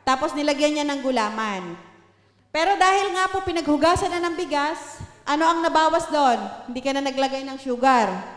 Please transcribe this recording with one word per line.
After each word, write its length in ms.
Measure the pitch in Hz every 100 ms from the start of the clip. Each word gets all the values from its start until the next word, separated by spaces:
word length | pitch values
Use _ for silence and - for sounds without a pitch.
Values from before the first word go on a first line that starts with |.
Tapos 320 | - 262 302
nilagyan 400 | 294 294 285 294
niya 120 | 302 294
ng 160 | 277 262
gulaman. 720 | 254 208 220 220 190 180 175 - - _ _ _ _ _
Pero 240 | 302 339
dahil 400 | 403 370 392 392
nga 160 | 359 370
po 160 | 381 381
pinaghugasan 640 | 330 285 294 320 370 381
na 80 | 349 349
ng 80 |
bigas, 640 | 330 320 285 294 330 - - - - -
ano 160 | 294 320
ang 160 | 339
nabawas 480 | 330 311 311 330 330
doon? 320 | 302 269 220 202 - -
Hindi 80 | 247
ka 80 | 269 277
na 80 | 277
naglagay 400 | 262 269 269 269
ng 160 | 269
sugar. 480 | 269 240 262 254 202 185 185